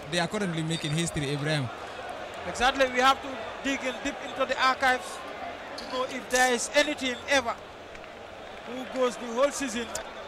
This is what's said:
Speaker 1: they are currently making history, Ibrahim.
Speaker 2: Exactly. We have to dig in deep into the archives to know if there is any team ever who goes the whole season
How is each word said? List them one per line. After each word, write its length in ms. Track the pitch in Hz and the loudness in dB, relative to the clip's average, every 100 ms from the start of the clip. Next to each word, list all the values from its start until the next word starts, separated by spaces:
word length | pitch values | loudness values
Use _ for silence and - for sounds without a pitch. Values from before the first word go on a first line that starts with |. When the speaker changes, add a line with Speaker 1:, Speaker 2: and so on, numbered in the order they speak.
| 147 | -2
Speaker 1:
they 80 | 170 | 0
are 80 | 170 | 0
currently 360 | - 196 160 | 0 -2 0
making 260 | 160 165 151 | -2 -2 0
history, 400 | 156 170 160 139 | 0 0 0 -2
Ibrahim. 360 | 143 147 151 123 - - - - - - - 180 | 0 0 0 0 -6 -10 -10 -10 -8 -10 -8 -6
Speaker 2:
Exactly. 380 | 170 247 269 262 | 2 4 6 4
We 60 | 247 | 6
have 220 | 262 269 | 6 6
to 60 | 277 247 220 - | 0 -6 -8 -4
dig 180 | 269 269 | -2 -2
in 100 | 254 233 | -2 -2
deep 100 | 277 277 269 | -4 -4 -6
into 160 | 254 | -2
the 160 | 247 - 262 | 0 4 4
archives 400 | 254 269 254 - - - - - - - - | 6 4 4 0 -8 -10 -8 -8 -8 -10 -10
to 60 | - | -6
know 120 | 254 | -4
if 240 | 254 254 - | -2 -4 0
there 220 | 247 254 | 4 6
is 160 | 240 - | 4 4
any 200 | 294 294 | 4 4
team 220 | 294 262 240 277 | 2 -2 -2 2
ever 260 | 277 233 - - - - - - - - - - - - | 4 4 -2 -8 -14 -14 -14 -14 -14 -14 -12 -12 -12 -10
who 320 | 254 233 262 | -8 -4 2
goes 180 | 247 - | 2 2
the 100 | 240 | -4
whole 240 | 226 285 | 4 4
season 360 | 277 269 226 226 - - - | 4 -2 -2 -4 -6 -8 -12